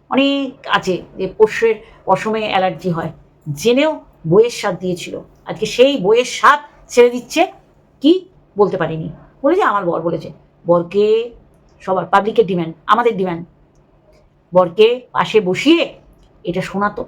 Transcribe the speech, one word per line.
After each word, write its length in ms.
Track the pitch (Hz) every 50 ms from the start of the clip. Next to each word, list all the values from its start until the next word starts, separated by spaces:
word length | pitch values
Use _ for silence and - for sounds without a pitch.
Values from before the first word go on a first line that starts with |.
| _ -
অনেক 580 | - 262 277 277 277 277 277 262 - - - -
আছে 360 | 208 202 - 185 180 165 - - - -
যে 100 | 185 175
পোষ্যের 480 | - - 220 214 - - 226 226 214 214 - - - - _
পশমে 420 | - 190 - - 220 214 220 214 208
অ্যালার্জি 420 | - 190 190 185 165 - - 185
হয়, 220 | 165 165 165 156 - - - _ _ _ _ 156 143
জেনেও 460 | - - 226 240 269 302 311 302 294 - - _ _ - 160
বইয়ের 220 | 165 208 233 240
সাথ 300 | - - - 202 180 170
দিয়েছিল। 400 | 185 180 175 - - 196 - - - - _ _ _
আজকে 200 | - 170 - 214
সেই 320 | 214 - - 247 277 285 240
বইয়ের 280 | 175 196 220 240 247
সাথ 340 | 247 - - - 233 285 294 294 - _ _ - -
ছেড়ে 220 | - 247 240 247
দিচ্ছে, 420 | 240 247 - - - 302 359 370 - - _ _ _ _ _ _ _ _
কি 240 | - 294 359 370 - - _ _ _ _ _ 196
বলতে 200 | 202 180 185 185
পারিনি, 320 | 165 156 160 160 160 - - - - - _ _ -
বলেছে 200 | 285 339 381 370
আমার 220 | 262 208 202 190
বর 160 | 170 165 160
বলেছে। 300 | 160 170 170 165 - - - - _ _ _ _ _ 170
বরকে 600 | 175 175 170 175 185 202 208 214 220 226 233 240 - - _ _ _ _ _ _ _ _
সবার, 260 | - 196 185 185 170
পাবলিকের 400 | - 202 196 196 220 226 240 202
ডিমান্ড, 300 | 175 190 175 165 160 160 - _
আমাদের 320 | - 208 226 240 233 214 185
ডিমান্ড, 280 | 190 180 170 165 175 - _ _ _ _ _ _ _ _ _ _ _ _ _ _ _ _ _ _ _ _ 170
বরকে 480 | 180 180 175 175 214 214 226 247 254 247 -
পাশে 300 | - 127 180 - - 214
বসিয়ে 580 | 190 180 185 185 - 277 330 339 262 - - - _ _ _ _ _ _ _ _ -
এটা 180 | 180 175 185
শোনাতো। 440 | 175 - - 196 202 208 208 - -